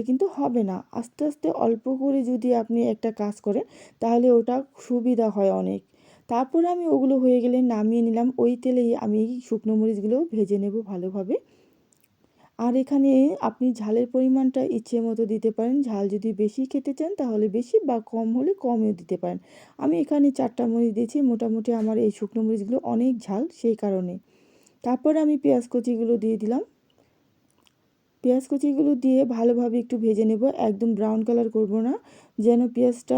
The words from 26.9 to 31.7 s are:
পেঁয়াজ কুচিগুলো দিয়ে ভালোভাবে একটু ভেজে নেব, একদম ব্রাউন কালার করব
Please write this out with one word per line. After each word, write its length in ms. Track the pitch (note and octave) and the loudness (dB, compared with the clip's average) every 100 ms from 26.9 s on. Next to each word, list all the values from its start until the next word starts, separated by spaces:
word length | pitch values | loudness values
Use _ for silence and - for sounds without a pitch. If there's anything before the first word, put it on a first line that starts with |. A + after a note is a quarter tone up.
| _ _ _ _ _ _ _ _ _ _ _ _ _ | _ _ _ _ _ _ _ _ _ _ _ _ _
পেঁয়াজ 220 | B3 B3+ C4 | 0 0 0
কুচিগুলো 440 | C#4 D4 C#4 D4 C4+ | -2 -2 0 0 2
দিয়ে 180 | C4 C4 C4 A#3 | 2 2 2 2
ভালোভাবে 420 | A#3 A#3+ A#3+ A#3+ | 2 2 0 -2
একটু 120 | A#3 B3 | -2 -2
ভেজে 220 | A3 G#3 A3 | 0 2 2
নেব, 180 | A3 C4 - A3 | 2 0 0 -2
একদম 220 | G3+ A#3 G3+ | 0 0 0
ব্রাউন 220 | G#3+ A3 A3 | 0 0 0
কালার 220 | A#3 A3+ A3 | 0 0 0
করব 180 | G#3 | 0